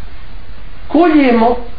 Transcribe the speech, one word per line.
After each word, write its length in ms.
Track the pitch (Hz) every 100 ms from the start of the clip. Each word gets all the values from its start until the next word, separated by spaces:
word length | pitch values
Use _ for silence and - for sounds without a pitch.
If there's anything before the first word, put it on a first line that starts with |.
| - - - - - - - - -
koljemo 680 | 294 339 311 262 233 226 240 -